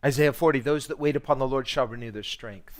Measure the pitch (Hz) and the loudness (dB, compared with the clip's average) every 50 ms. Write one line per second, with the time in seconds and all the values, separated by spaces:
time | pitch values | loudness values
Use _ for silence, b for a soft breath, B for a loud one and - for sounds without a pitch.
0 | - 139 135 127 151 147 135 - 170 160 151 135 113 139 147 151 139 - 151 - | 2 0 2 4 4 2 4 4 2 4 4 4 2 2 0 0 -2 -6 -8 -2
1 | 147 147 143 143 - - 147 131 135 131 131 135 127 - - 151 131 117 113 120 | 0 0 0 0 2 0 2 2 2 0 0 -2 -2 -2 0 0 0 -2 -2 -8
2 | 120 117 104 107 101 - - - - 117 101 - - - - | -10 -8 -8 -10 -10 -10 -12 -10 -12 -14 -14 -14 -18 -20 -16